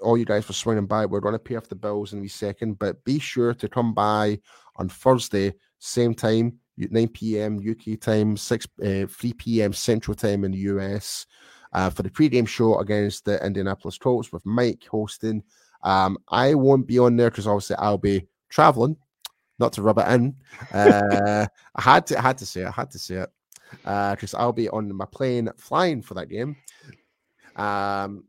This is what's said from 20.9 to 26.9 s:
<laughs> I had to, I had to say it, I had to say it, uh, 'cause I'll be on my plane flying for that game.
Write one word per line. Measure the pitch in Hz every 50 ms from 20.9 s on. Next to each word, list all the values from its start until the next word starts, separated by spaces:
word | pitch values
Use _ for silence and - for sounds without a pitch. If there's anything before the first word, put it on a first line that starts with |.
| 104 101 101 101 101 101 101 104 104 104 104 98 - _
<laughs> | _ _ -
I | -
had | - 127 143 175 170 -
to, | - -
I |
had | 120 131 131 135
to | 101
say | - - 92 92
it, | -
I |
had | - - 131 135
to | - -
say | - - 90
it, | 92 92 - _ _ _ _ - - - - - - -
uh, | - 101 101 101 101 101 -
'cause | 107 95 -
I'll | - 117 120
be | 110 117 113 -
on | - 110 107 101 98
my | 95 95
plane | - - - 135 127 123 120 113 107 -
flying | - - - 139 160 185 175 151 117
for | - - 98
that | 92 80 -
game. | 92 104 123 147 147 - _ - - _ - -